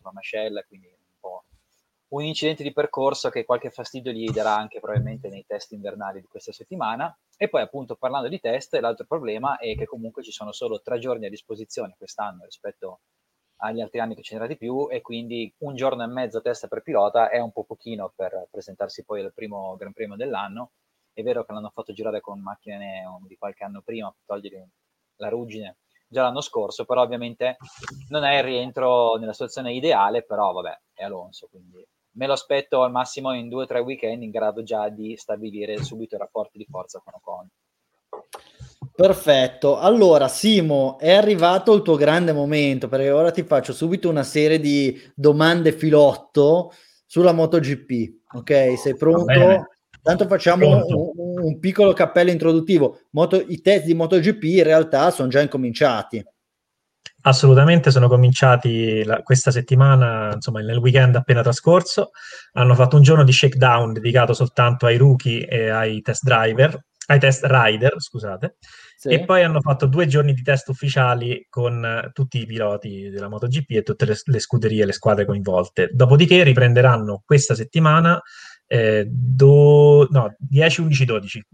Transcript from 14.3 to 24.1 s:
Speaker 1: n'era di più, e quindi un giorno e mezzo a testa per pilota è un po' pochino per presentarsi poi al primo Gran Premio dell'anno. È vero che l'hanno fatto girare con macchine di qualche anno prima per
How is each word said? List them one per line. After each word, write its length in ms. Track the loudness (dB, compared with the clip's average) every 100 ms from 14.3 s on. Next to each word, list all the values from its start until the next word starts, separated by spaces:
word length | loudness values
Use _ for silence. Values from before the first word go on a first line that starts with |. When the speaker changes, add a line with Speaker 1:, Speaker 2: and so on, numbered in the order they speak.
Speaker 1:
n'era 140 | -14 -14
di 100 | -14
più, 300 | -10 -10 -8
e 120 | -12
quindi 520 | -14 -16 -12 -14 -14 _
un 160 | -16 -8
giorno 260 | -8 -6
e 60 | -10
mezzo 320 | -10 -10 -8
a 20 |
testa 260 | -8 -10 -10
per 140 | -12
pilota 480 | -6 -4 -2 -2 -2
è 100 | -4
un 120 | -8
po' 120 | -12
pochino 480 | -16 -18 -16 -14 -14 -12
per 320 | -12 -12 -16
presentarsi 540 | -18 -18 -14 -14 -14
poi 180 | -16 -14
al 100 | -14
primo 440 | -16 -16 -16 -16 -16
Gran 160 | -20
Premio 220 | -16 -16 -14
dell'anno. 560 | -12 -12 -12 -16 -20 _ _ _ _
È 80 | -14
vero 240 | -10 -10 -10
che 80 |
l'hanno 180 | -16 -16
fatto 220 | -18 -18
girare 280 | -14 -10 -10
con 200 | -12 -18
macchine 640 | -18 -20 -20 -18 -18 -18 -18 -20 _
di 100 | _
qualche 280 | -18 -16 -20
anno 180 | -18 -16
prima 240 | -16
per 140 | -16